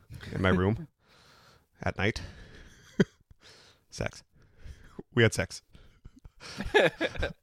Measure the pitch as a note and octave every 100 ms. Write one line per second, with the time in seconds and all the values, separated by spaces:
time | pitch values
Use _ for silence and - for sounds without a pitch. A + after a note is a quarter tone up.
0 | - - - - F#2+ F2+ F#2 A#2 D#3 _
1 | _ _ - - - - _ _ F#2+ -
2 | G2 - - - - - - - - -
3 | - _ _ _ - - - _ _ -
4 | - - - _ - - - - - -
5 | - A#2+ A2 - F2+ - - - - -
6 | - - - - - - - G#4+ E3 -
7 | - - - -